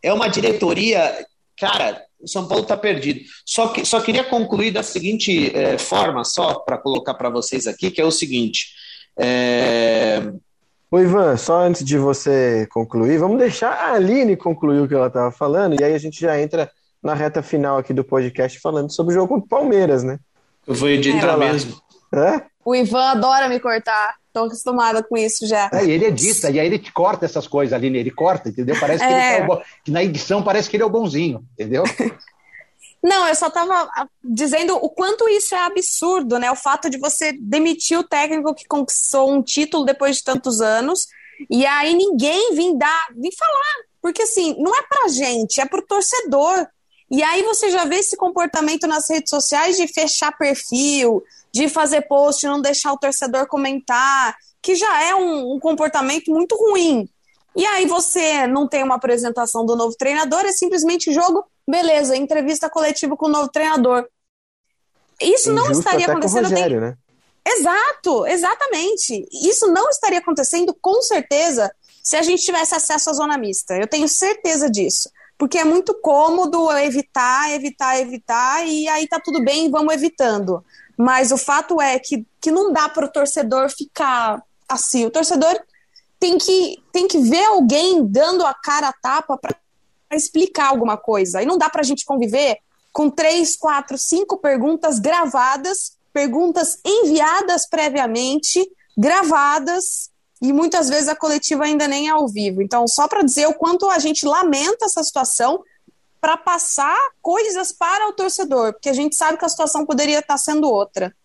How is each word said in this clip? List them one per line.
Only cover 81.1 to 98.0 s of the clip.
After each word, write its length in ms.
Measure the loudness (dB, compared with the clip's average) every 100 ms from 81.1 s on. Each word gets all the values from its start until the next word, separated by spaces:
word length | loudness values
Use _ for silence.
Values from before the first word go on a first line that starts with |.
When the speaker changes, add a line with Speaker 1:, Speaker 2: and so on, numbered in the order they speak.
| 4 2
Speaker 3:
o 60 | 0
fato 420 | 0 -2 0 0
é 200 | 2 0
que, 260 | -2 -6 -6 _
que 80 | -2
não 240 | 0 2
dá 160 | 0 0
pro 180 | -2 -4
torcedor 580 | 0 -2 0 -2 0 -2
ficar 720 | -4 -14 -4 -2 0 0 -4 -8 _ _
assim. 380 | -4 -2 0 0
O 60 |
torcedor 440 | 0 0 2 2 0 -4 _ _ _ _ _
tem 200 | 2 2
que, 380 | 4 2 2 -4 _
tem 160 | 0 2
que 120 | 4
ver 240 | 4 4 4
alguém 580 | 6 6 4 4 4
dando 400 | 4 4 4 4
a 100 | 0
cara 340 | -2 -2 0 0
a 60 |
tapa 440 | -4 -2 -2 -2 -6
pra 180 | -6 -10 _ _ _ _ _
explicar 580 | -4 -2 0 0 2 2
alguma 280 | 2 0 -2
coisa. 420 | 0 0 0 0
E 20 | 0
não 100 | 2
dá 120 | 0
pra 140 | 0
gente 200 | -2 -4
conviver 540 | -2 -2 0 2 0 0 _ _ _
com 160 | -2 -2
três, 480 | 2 2 2 0 0
quatro, 400 | 0 -2 -2 -8
cinco 440 | -2 -2 0 -2
perguntas 580 | 0 2 0 0 0 0
gravadas, 960 | 0 0 0 2 0 0 -4 -6 -8 _ _
perguntas 680 | -2 0 2 0 0 -2 -4
enviadas 840 | 0 2 4 4 2 2 0 -2 -2
previamente, 1000 | 0 0 0